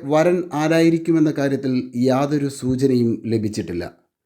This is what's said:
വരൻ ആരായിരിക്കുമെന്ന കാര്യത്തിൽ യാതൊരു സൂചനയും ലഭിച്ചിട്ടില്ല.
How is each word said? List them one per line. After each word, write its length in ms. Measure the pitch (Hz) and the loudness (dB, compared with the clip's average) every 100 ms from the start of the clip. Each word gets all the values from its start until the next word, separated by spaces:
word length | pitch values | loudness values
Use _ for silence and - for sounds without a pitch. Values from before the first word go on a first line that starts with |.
| 139 | 0
വരൻ 260 | 156 175 180 180 147 | 2 2 0 -2 -2
ആരായിരിക്കുമെന്ന 720 | 156 165 165 165 165 165 147 143 | 2 4 4 2 0 2 2 0
കാര്യത്തിൽ 380 | 139 135 131 127 127 120 127 | -2 -2 -2 -2 -4 -2 0
യാതൊരു 420 | 127 143 147 143 139 | 2 0 -2 -4 -6
സൂചനയും 560 | 127 127 135 123 117 107 113 | -4 0 2 2 2 -2 -2
ലഭിച്ചിട്ടില്ല. 540 | 110 107 107 92 87 85 - _ _ | -2 -2 -6 -6 -8 -10 -14 _ _